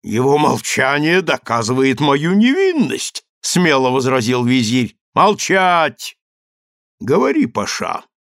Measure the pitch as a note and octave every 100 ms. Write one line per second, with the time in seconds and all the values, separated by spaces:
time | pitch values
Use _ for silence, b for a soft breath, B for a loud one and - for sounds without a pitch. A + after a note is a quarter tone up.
0 | - G#2+ C3 D3 D3+ B2 - - C3 C#3+
1 | D3+ F3+ E3 C3+ - A#2 A2 B2+ C3+ B2+
2 | D3 C#3+ D#3+ G3 A#3 D#4 F#4+ E4 D#3+ -
3 | - - _ _ - F3 F3 C#3 C3 B2+
4 | B2+ C3 A2+ B2 B2 B2+ A2 B2+ A2+ _
5 | _ - F#3 G3 - F#3+ F#3 F3 D#3 B2
6 | - - _ _ _ _ _ _ _ _
7 | - D#3 C4 D#4+ C#4+ - G2+ - - -
8 | - _ _